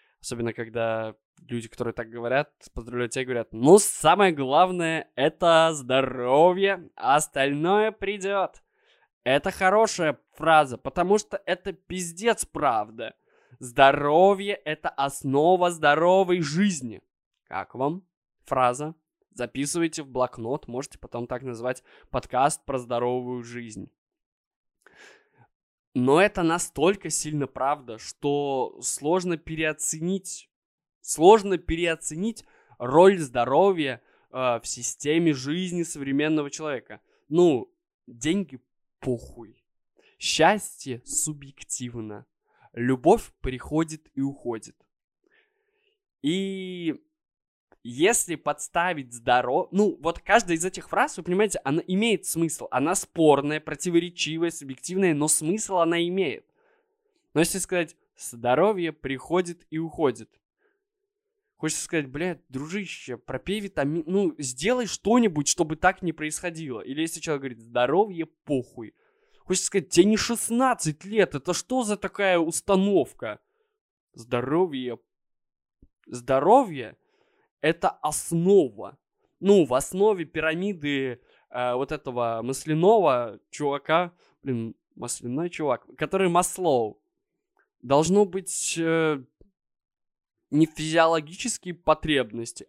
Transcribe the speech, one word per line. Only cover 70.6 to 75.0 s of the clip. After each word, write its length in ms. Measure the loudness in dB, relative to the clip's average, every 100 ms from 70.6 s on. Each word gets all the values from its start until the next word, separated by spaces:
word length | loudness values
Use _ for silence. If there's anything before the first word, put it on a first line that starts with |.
| 2 0 -4 -6
лет, 300 | -4 0 0
это 200 | 0 -4
что 280 | -4 -2 -2
за 160 | -2 -4
такая 400 | -6 -2 2 2
установка?" 1000 | 0 -2 0 2 4 2 0 -6 -12 -12 _ _ _ _ _ _ _
Здоровье, 840 | -20 -6 -4 0 0 0 -2 -8 -10